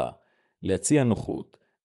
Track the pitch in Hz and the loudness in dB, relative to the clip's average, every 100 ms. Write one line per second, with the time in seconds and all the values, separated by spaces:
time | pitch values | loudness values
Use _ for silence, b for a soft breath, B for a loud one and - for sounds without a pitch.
0 | 62 - _ _ _ _ 90 92 - 147 | -4 -8 _ _ _ _ -2 -2 2 2
1 | 123 101 - 64 - _ _ _ | 4 0 -2 -10 -10 _ _ _